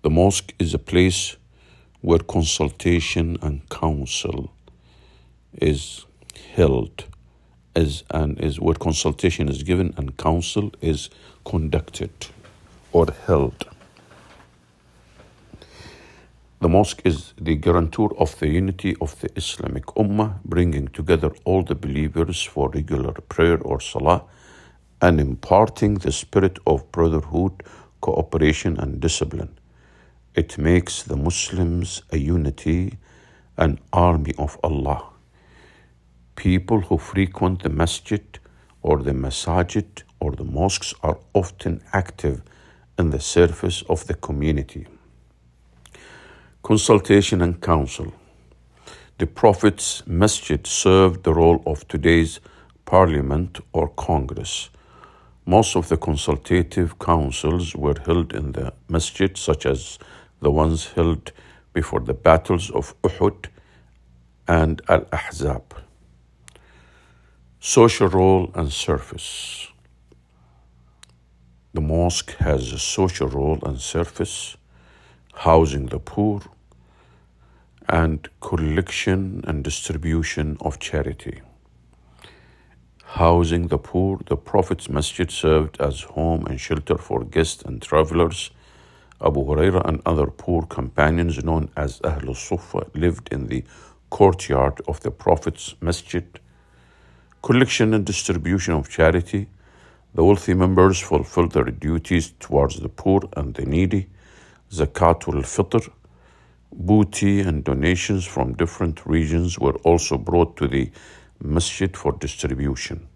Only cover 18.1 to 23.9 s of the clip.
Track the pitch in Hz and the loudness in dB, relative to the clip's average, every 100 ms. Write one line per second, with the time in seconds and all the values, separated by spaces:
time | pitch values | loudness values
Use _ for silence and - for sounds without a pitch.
18.1 | - 78 - 76 80 95 90 95 - 73 | 0 -4 -2 -2 0 -2 -2 -4 -4 -8
19.1 | - - - - - - - - - 104 | -8 -10 -8 -10 -8 -8 -8 -6 -2 0
20.1 | 104 107 95 - 85 87 71 67 - 76 | 0 -2 -4 -2 0 2 0 -4 -8 0
21.1 | 82 85 - - 92 - - - 69 76 | 2 2 -4 0 0 0 -4 -4 -2 -2
22.1 | 80 82 82 - 76 67 76 73 73 64 | -2 -2 -4 -6 -2 -2 -2 -4 -4 -4
23.1 | - - - 82 82 - 69 - | -8 -8 2 2 2 -2 -6 -6